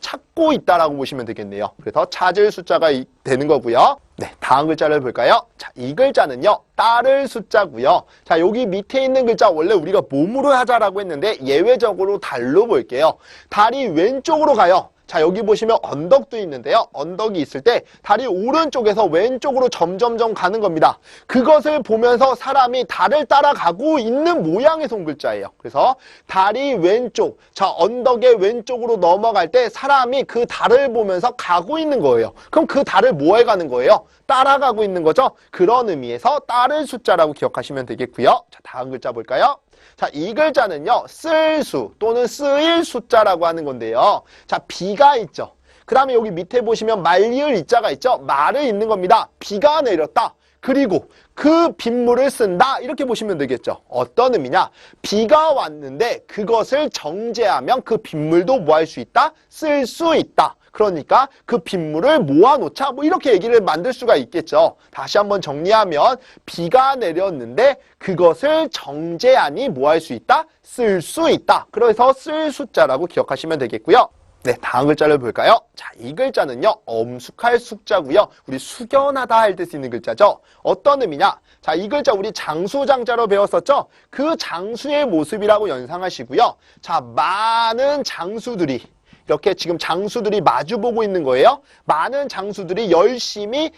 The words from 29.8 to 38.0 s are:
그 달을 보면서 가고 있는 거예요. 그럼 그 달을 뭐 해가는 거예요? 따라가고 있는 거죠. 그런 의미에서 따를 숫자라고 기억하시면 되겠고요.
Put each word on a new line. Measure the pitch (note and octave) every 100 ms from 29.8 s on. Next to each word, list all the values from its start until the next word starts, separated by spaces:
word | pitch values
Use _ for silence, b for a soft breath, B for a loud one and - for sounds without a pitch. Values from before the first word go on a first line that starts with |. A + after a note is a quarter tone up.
| C4+ C#4 B3 C4+
그 | G#3+ A#3 A#3+
달을 | - F3 B3 C#4
보면서 | A#3 G#3 F3+ B3
가고 | B3 - F3 F3 D#4+
있는 | D#4 C4+
거예요. | C#3+ A#2 A2 B B
그럼 | - D#4+
그 | C4+
달을 | - F#3+ B3
뭐 | E3 D3+ A3
해가는 | A#3+ G3+ D#3
거예요? | B2 C#3 G#3 b b -
따라가고 | C4 C4+ C#4 C4+ G#3+
있는 | G#3 F3+
거죠. | D#3+ D#3 C4+ b b
그런 | - F#3 B3 A#3
의미에서 | D#3 A#2+ A#2+ A#3+ C#4+ -
따를 | A#3+ B3+ D4+ C#4
숫자라고 | B3 - F3+ D#3
기억하시면 | C#3+ C3 - A#2+ C#3
되겠고요. | B2 A2+